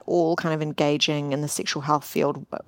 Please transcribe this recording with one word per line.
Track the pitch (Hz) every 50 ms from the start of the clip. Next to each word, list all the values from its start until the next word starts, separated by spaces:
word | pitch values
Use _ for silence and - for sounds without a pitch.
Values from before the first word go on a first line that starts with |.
| -
all | - 175 175 165 160 170
kind | - - 165 156
of | 151
engaging | 156 151 143 - 151 147 147 147 - - 151 147 143 143 139
in | 147
the | 147
sexual | 143 - - - - - 147
health | 135 151 151 143 -
field, | - - - 147 143 143 139 - - - - -